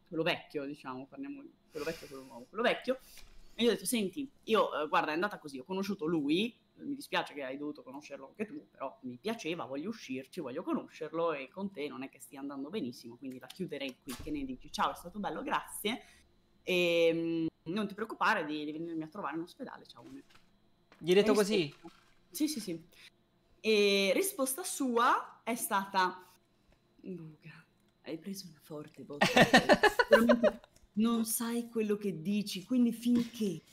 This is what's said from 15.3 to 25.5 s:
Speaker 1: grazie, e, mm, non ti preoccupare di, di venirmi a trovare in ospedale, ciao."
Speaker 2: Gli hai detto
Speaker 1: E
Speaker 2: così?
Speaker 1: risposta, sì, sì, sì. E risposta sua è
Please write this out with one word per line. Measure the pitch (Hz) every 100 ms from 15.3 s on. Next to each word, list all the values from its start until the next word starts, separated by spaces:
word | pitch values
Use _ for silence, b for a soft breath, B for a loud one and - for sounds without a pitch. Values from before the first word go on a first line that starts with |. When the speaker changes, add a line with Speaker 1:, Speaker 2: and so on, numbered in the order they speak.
| 156
Speaker 1:
grazie, | - 294 - - 208 247 b b _ _ _ _
e, | - 180 175 170 165
mm, | 165 165 165 160 _ -
non | 202 202
ti | 202
preoccupare | 226 359 185 214 151
di, | 151
di | 151
venirmi | 156 170 160
a | 156
trovare | 202 156 160
in |
ospedale, | 170 - 262 - -
ciao." | 120 131 131 - - _ _ _ _ _ -
Speaker 2:
Gli | 156
hai | 185
detto | 214
Speaker 1:
E | 233
Speaker 2:
così? | 196 214 147
Speaker 1:
risposta, | - - - _ _ _
sì, | - 302
sì, | 233
sì. | 185 165 - B B _ _ _ _ _
E | 220 214 202 196 196 190
risposta | 392 - 269 -
sua | 370 - 269 233 247 403 - -
è | -